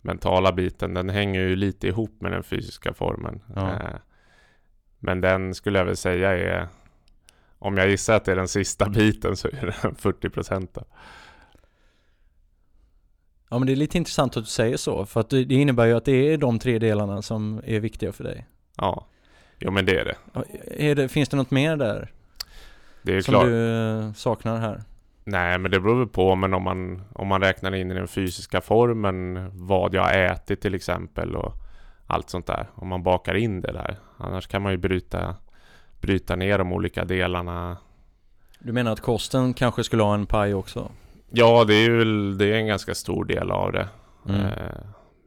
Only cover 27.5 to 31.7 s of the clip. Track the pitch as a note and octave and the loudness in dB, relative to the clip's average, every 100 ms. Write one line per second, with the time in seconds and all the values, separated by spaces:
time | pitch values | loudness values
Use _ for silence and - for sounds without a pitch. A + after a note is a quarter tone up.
27.5 | F#2 F#2+ F#2+ F#2 F#2 F2+ - F#2 - - | 2 -2 -4 -4 -4 -6 -2 -4 -4 -4
28.5 | F#2 - G#2+ A#2+ A2+ G2+ F#2 F2+ F2+ F#2 | -4 2 4 4 2 -2 -2 -6 -8 -10
29.5 | F#2+ F2+ F#2+ F#2 F#2 F#2 F#2+ F2+ F#2 - | -12 0 2 4 2 4 4 2 0 -4
30.5 | G2+ G#2 F#2 - F2 F2 - E2+ E2+ - | -4 -2 -4 -4 -6 -6 -8 -6 -6 -6
31.5 | - - | -8 -14